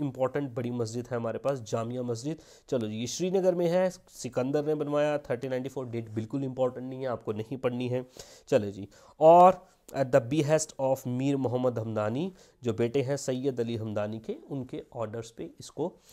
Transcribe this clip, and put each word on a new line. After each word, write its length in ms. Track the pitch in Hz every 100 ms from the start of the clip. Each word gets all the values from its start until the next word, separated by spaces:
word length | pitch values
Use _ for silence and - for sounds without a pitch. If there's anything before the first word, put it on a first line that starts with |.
इंपॉर्टेंट 500 | 143 127 127 143 139
बड़ी 200 | 120 120
मस्जिद 360 | 123 110 120 120
है 100 | 120
हमारे 220 | 113 110
पास 220 | 135 139
जामिया 420 | 110 117 113 123
मस्जिद। 360 | 123 113 139 160 - - -
चलो 200 | 131 107
जी, 80 | 107
ये 100 | 123
श्रीनगर 480 | - 180 190 185
में 140 | 175 170
है, 220 | 180 185 - -
सिकंदर 580 | - 123 127 127 147 147
ने 80 |
बनवाया, 440 | 151 147 147 147 147
थर्टीन 320 | - 120 135
नाइंटी 180 | 127 131
फ़ोर 180 | 135 131
डेट 240 | 117 110
बिल्कुल 340 | 110 110 143
इंपॉर्टेंट 460 | 135 127 127 127 127
नहीं 100 | 131
है, 60 | 131
आपको 260 | 113 -
नहीं 240 | 107 110 131
पढ़नी 320 | 123 123 123
है। 180 | 127 127 - - - -
चलो 220 | 131 101
जी, 180 | 98 101 - - -
और 540 | 156 175 180 180 - _ - 135
at 100 | 131
the 140 | 135 117
behest 420 | 156 143 156 - -
of 260 | 135 135 120
मीर 300 | 123 135 139
मोहम्मद 420 | 131 123 127 117
हमदानी, 540 | 113 107 107 127 185 - - -
जो 100 | 120
बेटे 300 | 110 117 139
हैं 140 | 127 139
सैयद 440 | - 127 139 123
अली 160 | 117 113
हमदानी 420 | 110 104 104 110
के, 180 | 113 262 -
उनके 320 | 143 127 151 -
ऑर्डर्स 380 | 127 110 117 117
पे 200 | - 131 -
इसको 320 | - - 170 - -